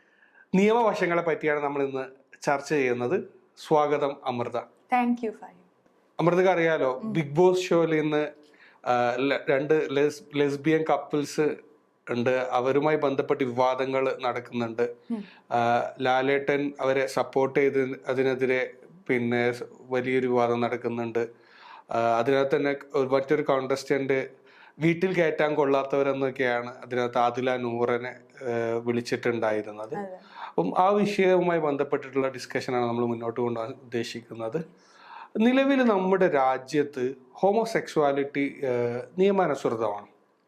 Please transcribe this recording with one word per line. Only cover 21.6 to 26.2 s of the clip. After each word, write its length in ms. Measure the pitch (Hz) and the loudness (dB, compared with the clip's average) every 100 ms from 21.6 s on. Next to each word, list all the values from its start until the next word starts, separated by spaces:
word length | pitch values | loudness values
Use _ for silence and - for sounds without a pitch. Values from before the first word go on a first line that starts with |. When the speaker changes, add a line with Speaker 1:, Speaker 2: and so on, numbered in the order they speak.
| - - - | -20 -20 -6
Speaker 1:
ആ, 280 | 117 117 117 | 0 2 2
അതിനകത്ത് 360 | 120 135 139 151 | 2 2 2 0
തന്നെ 200 | 139 139 - | 0 -4 -4
ഒരു, 140 | 147 127 | -2 0
മറ്റൊരു 340 | 135 135 151 | 0 2 0
കോണ്ടസ്റ്റന്റ് 880 | 147 135 131 135 - 139 135 135 131 - - - - - | 2 0 0 -4 -2 -2 0 -2 -4 -12 -20 -20 -20 -2
വീട്ടിൽ 360 | 165 170 190 175 | 0 2 0 2
കയറ്റാൻ 400 | 160 156 151 151 | 2 2 0 2
കൊള്ളാത്തവരെന്നൊക്കെയാണ് 1200 | 139 135 135 143 139 135 | 2 2 2 0 0 0